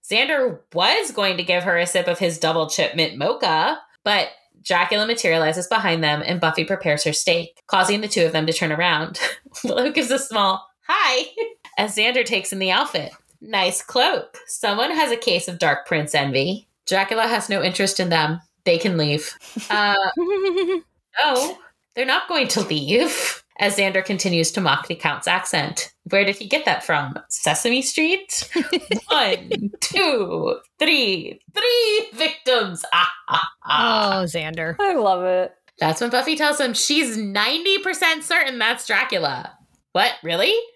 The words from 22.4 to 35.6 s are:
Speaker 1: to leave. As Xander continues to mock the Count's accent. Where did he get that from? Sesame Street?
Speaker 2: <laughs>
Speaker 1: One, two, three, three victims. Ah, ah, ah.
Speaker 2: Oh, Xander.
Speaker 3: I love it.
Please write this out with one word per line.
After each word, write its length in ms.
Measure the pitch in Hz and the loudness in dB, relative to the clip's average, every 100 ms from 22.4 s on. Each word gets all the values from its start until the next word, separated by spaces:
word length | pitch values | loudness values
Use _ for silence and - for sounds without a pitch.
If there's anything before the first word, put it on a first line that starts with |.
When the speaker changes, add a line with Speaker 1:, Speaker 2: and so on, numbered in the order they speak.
| 254 | 0
Speaker 1:
to 120 | - | 0
leave. 800 | 190 151 143 214 320 - - - _ - | 0 -2 2 2 2 0 -4 -6 _ -2
As 160 | 202 196 | 0 2
Xander 280 | 196 185 | 0 0
continues 460 | 185 196 196 170 160 | -2 -2 0 2 0
to 80 | - | 2
mock 280 | 175 139 - | 2 2 -2
the 80 | 170 | -4
Count's 320 | 156 143 - | -4 -2 0
accent. 640 | 175 - 170 139 - - _ - | 0 0 -2 -2 -4 -8 _ 0
Where 140 | 196 | 2
did 120 | 202 196 | 2 -2
he 100 | 208 | -2
get 160 | 302 | 0
that 180 | 294 160 | 2 0
from? 340 | - 151 139 139 - | 0 -2 -2 -8 -8
Sesame 540 | - - 156 240 247 | -4 0 0 0 0
Street? 680 | 262 - 320 381 392 - - 349 - 359 | 0 0 0 0 -2 -8 -4 -4 -2 -2
Speaker 2:
<laughs> 300 | - 220 - | -2 -6 0
Speaker 1:
One, 640 | 302 220 185 - 202 202 - | 2 2 0 -4 -4 -4 -4
two, 760 | - 311 359 254 180 165 160 - - _ | -4 0 2 2 -2 -2 -2 -2 -6 _
three, 600 | 302 302 233 185 - - - | 2 4 2 -2 -6 -14 -10
three 540 | - 480 480 453 427 - | -2 2 2 4 0 -2
victims. 680 | - 311 302 - 247 202 170 - | -2 -2 -2 0 0 0 -6 -2
Ah, 200 | 170 - - - | 2 2 -2 -2
ah, 200 | - - - | -2 -2 -8
ah. 540 | - 151 226 220 208 190 | -4 0 0 0 0 0
Speaker 2:
Oh, 40 | |
Xander. 500 | 180 170 156 160 160 170 | -2 -4 -6 -6 -6 -2
Speaker 3:
I 140 | 403 339 | -2 2
love 260 | 208 185 | 2 2
it. 320 | 180 185 185 _ | 0 0 -2 _